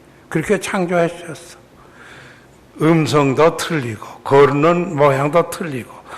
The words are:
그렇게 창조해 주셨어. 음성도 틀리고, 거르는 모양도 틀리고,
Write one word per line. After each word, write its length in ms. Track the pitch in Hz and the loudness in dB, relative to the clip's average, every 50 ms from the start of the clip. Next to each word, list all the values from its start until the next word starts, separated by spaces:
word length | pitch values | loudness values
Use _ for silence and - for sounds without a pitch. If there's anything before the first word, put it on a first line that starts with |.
| _ - _ - - | _ -20 _ -20 -12
그렇게 320 | _ - 160 151 - 202 185 | _ -6 -6 -2 -2 -4 -4
창조해 480 | - - - 196 180 170 185 175 170 | -4 -6 -4 -4 -4 -2 0 0 -2
주셨어. 500 | 165 175 - - 170 147 - - - - - - _ _ - - - - - - - - - - - - - - _ _ _ - _ - - | -2 -4 -8 -14 -16 -18 -18 -20 -20 -20 -20 -20 _ _ -20 -20 -20 -20 -20 -20 -20 -20 -20 -20 -20 -20 -20 -20 _ _ _ -20 _ -6 -2
음성도 760 | 151 160 170 160 151 120 139 151 143 139 127 131 151 170 165 | 2 2 2 2 2 2 0 2 2 2 2 4 4 2 2
틀리고, 500 | - - - 170 151 123 117 107 - - - - - - | 0 -4 -6 -6 -6 -6 -6 -10 -12 -14 -18 -18 -14 -2
거르는 720 | - 135 143 143 135 139 143 151 165 175 175 175 185 165 | 2 6 6 6 6 4 2 2 2 2 0 -2 -4 0
모양도 540 | 139 147 143 135 135 139 147 143 170 160 - | 2 2 2 2 2 -2 0 0 0 0 0
틀리고, 420 | - - 190 160 139 120 104 - - - - - - | -6 -10 -10 -8 -8 -10 -12 -14 -18 -20 -20 -20 -18